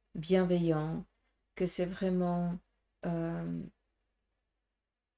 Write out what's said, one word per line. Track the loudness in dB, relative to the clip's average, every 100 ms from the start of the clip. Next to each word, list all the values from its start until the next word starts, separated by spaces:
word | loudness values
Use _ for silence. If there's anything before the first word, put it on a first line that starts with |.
| _ -8
bienveillant, | 2 4 4 4 2 2 0 -4 -8 _ _ _ _ -4
que | -2
c'est | 0 -4
vraiment, | -2 0 2 2 0 -2 -4 -10 _ _ _ -4
euh, | -2 -2 -4 -4 -6 -8 -14 _ _ _ _ _ _ _ _ _ _ _ _ _